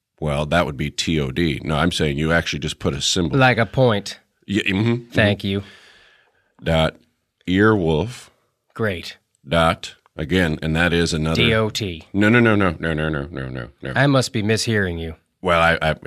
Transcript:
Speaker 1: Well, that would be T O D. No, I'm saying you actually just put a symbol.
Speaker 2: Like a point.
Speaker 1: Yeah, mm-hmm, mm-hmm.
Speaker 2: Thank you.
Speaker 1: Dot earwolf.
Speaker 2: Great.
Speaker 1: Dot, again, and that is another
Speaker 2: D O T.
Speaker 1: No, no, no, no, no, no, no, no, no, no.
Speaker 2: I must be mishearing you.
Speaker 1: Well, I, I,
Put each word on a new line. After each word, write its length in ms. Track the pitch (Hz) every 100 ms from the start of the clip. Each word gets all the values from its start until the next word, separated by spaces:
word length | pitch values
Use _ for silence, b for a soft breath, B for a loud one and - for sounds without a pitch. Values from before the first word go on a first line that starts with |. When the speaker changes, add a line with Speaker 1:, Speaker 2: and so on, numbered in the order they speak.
| _ _
Speaker 1:
Well, 260 | 78 73 76
that 200 | 85 67
would 100 | 65
be 140 | 73
T 300 | - - 78
O 100 | 67
D. 300 | 67 82 65
No, 120 | - 76
I'm 160 | 85
saying 260 | - 78 71
you 140 | 78
actually 280 | 82 - 73
just 180 | 76 -
put 160 | 90
a 60 | 69
symbol. 380 | - 95 85 135
Speaker 2:
Like 200 | 127 113
a 80 | 110
point. 540 | - 123 101 - - _ _ -
Speaker 1:
Yeah, 160 | 98
mm-hmm, 280 | - 95 113
mm-hmm. 200 | 117 -
Speaker 2:
Thank 340 | - 104 101
you. 180 | 101 98 b b b b b b b b b _
Speaker 1:
Dot 340 | 80 82 78 - _ _ _ _ -
earwolf. 840 | 92 110 107 80 78 110 123 - _ _ _ _
Speaker 2:
Great. 440 | - 110 87 - - _ _ 69
Speaker 1:
Dot, 500 | 82 82 - - - _ -
again, 420 | 78 90 82 78
and 140 | 80 78
that 160 | 87
is 200 | 85 82
another 300 | 80 78 80
Speaker 2:
D 120 | 117
O 160 | 110 110
T. 360 | - 101 80 -
Speaker 1:
No, 160 | 98 104
no, 120 | 120
no, 140 | 113
no, 220 | 101 95 82
no, 140 | 82
no, 160 | 78 78
no, 180 | 76 71
no, 220 | 71 65
no, 200 | 64 60 -
no. 100 | -
Speaker 2:
I 120 | 127 143
must 260 | 135 -
be 100 | 110
mishearing 580 | 104 110 - 107 92 82
you. 160 | 82 80 _ _
Speaker 1:
Well, 200 | 90 85
I, 160 | 82 82
I, 140 | 78 76